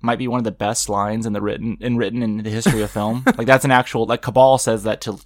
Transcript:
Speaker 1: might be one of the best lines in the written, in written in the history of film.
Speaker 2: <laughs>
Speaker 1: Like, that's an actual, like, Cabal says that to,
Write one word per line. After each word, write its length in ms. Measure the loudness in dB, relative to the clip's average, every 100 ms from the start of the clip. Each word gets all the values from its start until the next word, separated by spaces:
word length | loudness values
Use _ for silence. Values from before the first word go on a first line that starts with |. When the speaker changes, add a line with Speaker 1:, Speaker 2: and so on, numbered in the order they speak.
Speaker 1:
might 180 | -4 -2
be 80 | -2
one 120 | -4
of 60 |
the 60 | -4
best 380 | -4 -4 -2 -2
lines 380 | -2 -2 -2 -4
in 80 |
the 80 | -4
written, 340 | -4 -4 -6 -6
in 180 | -2 -2
written 240 | -2 -2
in 160 | -2 -4
the 100 | -4
history 300 | -2 0 0
of 80 | -2
film. 340 | -2 -4 0 0
Speaker 2:
<laughs> 60 | 2
Speaker 1:
Like, 100 | 4
that's 200 | 4 6
an 40 |
actual, 340 | 2 2 -2 0
like, 160 | -2
Cabal 340 | 0 4 6 6
says 280 | 2 -2
that 180 | -2 -4
to, 160 | -6 -10